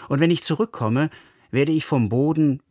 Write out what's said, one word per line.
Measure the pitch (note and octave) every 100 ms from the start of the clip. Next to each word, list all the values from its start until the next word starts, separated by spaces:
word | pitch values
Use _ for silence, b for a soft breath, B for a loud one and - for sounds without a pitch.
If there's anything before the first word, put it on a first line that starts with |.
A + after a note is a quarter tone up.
| B
Und | C#3
wenn | E3
ich | E3+
zurückkomme, | - D#3+ A3+ - A2 B2 D#3 B B B B
werde | B2 C#3+
ich | D#3 -
vom | C#3+ A2
Boden | A#2+ D3 D#3+ D#3 C3+ _